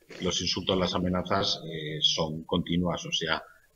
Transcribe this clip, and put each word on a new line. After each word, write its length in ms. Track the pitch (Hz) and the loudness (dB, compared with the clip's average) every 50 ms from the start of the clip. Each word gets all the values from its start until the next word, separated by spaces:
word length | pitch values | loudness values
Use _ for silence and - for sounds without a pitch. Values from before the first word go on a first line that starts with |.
| _ - - - | _ -16 -10 -2
los 180 | 92 87 82 - | -2 0 0 0
insultos, 360 | 90 85 - 95 87 101 95 | 0 0 -2 0 2 2 2
las 160 | 92 90 87 | 4 2 2
amenazas, 720 | - 90 90 90 92 90 87 - 101 98 98 - - - 82 80 | 2 0 0 2 2 0 2 2 2 2 2 2 0 -2 -4 -8
eh, 260 | 82 80 76 76 78 76 | -8 -6 -6 -6 -4 0
son 420 | 73 - - 87 82 78 78 82 | 2 2 2 2 0 -2 -2 -6
continuas. 640 | - - 92 87 - - 85 87 90 87 78 73 - | -4 0 0 0 2 2 2 2 2 2 0 -2 -4
O 60 | - | -4
sea, 320 | - - 82 80 78 76 - - - - _ _ _ | -4 -2 0 0 -2 -2 -4 -10 -20 -20 _ _ _